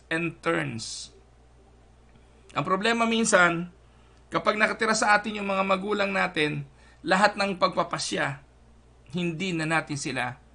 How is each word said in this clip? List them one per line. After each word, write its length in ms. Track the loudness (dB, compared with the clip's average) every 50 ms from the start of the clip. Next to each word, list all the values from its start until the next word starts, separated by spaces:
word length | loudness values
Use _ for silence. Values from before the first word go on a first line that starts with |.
| -8
and 320 | _ -4 -2 -2 -4 -6 -4
turns. 720 | -2 -2 -2 0 -2 -4 -6 -8 -10 -10 -12 -12 -14 -16 -18 -20 -20 _ _ _ -20 -20 -20 -20 -20 -20 -20 -20 -20 -20 -20 -20 _ -20 -20 -20 -20 -20 -20 -20 -20 -8
Ang 160 | -6 -4 -2
problema 400 | 0 2 4 4 4 4 4 2
minsan, 640 | 2 2 2 4 6 6 6 6 6 4 0 -4 -8 -12 -18 -20 -20 _ -20 -20 -20 _ -20 -12
kapag 320 | -6 -4 0 0 0 2 2
nakatira 360 | 2 0 2 0 0 0 0
sa 200 | 2 4 4 4
atin 240 | 4 2 -2 -6 -4
yung 80 | -4 -2
mga 120 | -2 0
magulang 480 | 0 0 0 0 0 -2 -2 -2 -2 -2
natin, 560 | 0 -2 -2 -2 0 0 -2 0 -2 -6 -8 -12 -16 -20 -20 -20 -20 -10 -2
lahat 320 | 0 4 4 4 4 2 0
ng 200 | -4 -4 0 0
pagpapasya, 800 | -2 0 0 -2 -2 -2 -4 -8 -6 -6 -4 -4 -4 -4 -6 -8 -14 -20 _ _ -20 -20 -20 -20 -20 _ -20 -20 _ -10 -6
hindi 400 | -4 -4 -4 -4 -4 -4 -4 -4
na 120 | -4 -2
natin 280 | -2 -2 -2 -2 -4 -8
sila 400 | -8 -6 -6 -4 -4 -6 -6 -8 -12 -18 _